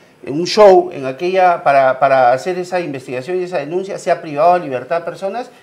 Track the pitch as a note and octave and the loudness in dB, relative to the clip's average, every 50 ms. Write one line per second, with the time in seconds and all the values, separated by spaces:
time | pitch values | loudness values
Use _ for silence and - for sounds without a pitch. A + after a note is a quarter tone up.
0 | _ _ _ _ - - C3+ D#3 F3+ F3 - A3 G#3+ G3 F#3 F3+ E3+ - - C#3+ | _ _ _ _ -12 -8 -6 -4 -4 0 4 6 8 8 8 6 4 0 -4 -10
1 | C3+ C3 C3 - F3+ F3+ F#3 F#3+ F#3 F3+ F3 E3 - C#3+ C#3 C3+ C3+ C3 B2+ - | -8 -8 -8 -6 -4 -2 2 2 4 2 2 2 2 2 4 4 4 2 2 2
2 | C#3+ C3+ C3+ C3 B2+ A#2+ B2+ C3 - F#3 F3+ F3+ F3+ F3 F#3 F3+ E3+ D3+ C3+ C3+ | 2 2 4 4 4 4 2 2 -2 -4 -6 -6 -6 -6 -6 -6 -6 -6 -10 -12
3 | - - B2+ B2+ C3 F3+ F3+ F#3 F3+ F3 F#3 D#3 C#3+ D3 E3+ F#3 F#3+ G3 F#3 D#3+ | -10 -10 -10 -10 -8 -6 -6 -6 -6 -6 -6 -8 -6 -6 -6 -6 -6 -8 -10 -6
4 | - F#3 E3+ - - D#3+ D3 C#3+ D#3 F3 F3+ F3+ E3 C#3+ C3 B2 - - D#3+ E3+ | -4 -4 -4 -4 -4 -6 -2 2 2 4 2 2 0 -4 -8 -8 -6 -6 -6 -6
5 | E3 F3 E3 C#3 F#3+ G3 - A#3+ B3+ B3 - - | -6 -8 -12 -10 -10 -10 -8 -10 -12 -14 -16 -20